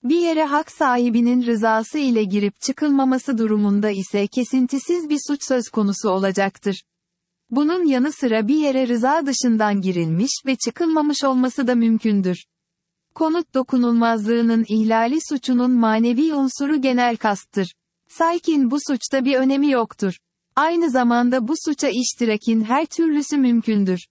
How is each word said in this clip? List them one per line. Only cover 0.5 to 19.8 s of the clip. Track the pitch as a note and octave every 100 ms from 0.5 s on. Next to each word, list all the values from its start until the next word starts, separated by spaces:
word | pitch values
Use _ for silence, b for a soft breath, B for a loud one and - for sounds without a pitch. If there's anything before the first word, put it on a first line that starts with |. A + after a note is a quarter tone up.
| D4 D#4+
sahibinin | - D4 B3 A#3+ A3+ A#3+ B3 A#3+
rızası | A3+ A3 A3 A3 D#4
ile | C#4 A#3
girip | G#3 G3+ G3+ -
çıkılmaması | - C4+ D4+ C#4 C4+ B3+ - A#3
durumunda | A3 G#3+ G#3 G3+ G#3+
ise | G3 F#3 G3+ G3+
kesintisiz | - A#3+ C4 B3 C#4 - F4 D#4
bir | D4 -
suç | C#4+ -
söz | C4 A3+
konusu | - G3+ G3 G#3+
olacaktır. | F#3 G3 F#3+ G3 - G#3 F#3+ _ _ _ _ _ _ _
Bunun | A#3 D4 F#4
yanı | E4+ C4 C#4
sıra | D4 C4 A3 G#3+
bir |
yere | D4+ D4 C4 B3+
rıza | A#3+ B3 D4+ C#4
dışından | C4 B3 A3 G#3+ G3+
girilmiş | F#3+ F3+ E3 E3 B3+ - C4
ve | B3+
çıkılmamış | - - E4+ D#4+ D4+ C#4+
olması | C#4 B3+ B3+ A#3+ B3
da |
mümkündür. | B3 A#3 A3 A3+ G3+ F#3 F3+ - _ _ _ _ _ _
Konut | - D#4+ E4 E4
dokunulmazlığının | C4+ B3+ B3+ A#3+ A#3 A#3 A3+ G#3 A#3 A#3 A3+ A3
ihlali | G#3+ A3 A3+ A#3 D#4 -
suçunun | C#4+ - B3 B3
manevi | B3+ A3+ A3 A#3 A#3+ D#4+
unsuru | D4 C4+ - C#4 D4+
genel | C4 B3 B3 A3+
kasttır. | A3 G3+ - - F#3 - _ _ _
Saykin | - E4 E4+ - D#4 B3+
bu | C#4+ -
suçta | C4+ - C4+
bir | B3+ C4
önemi | C4 C#4 D4
yoktur. | C4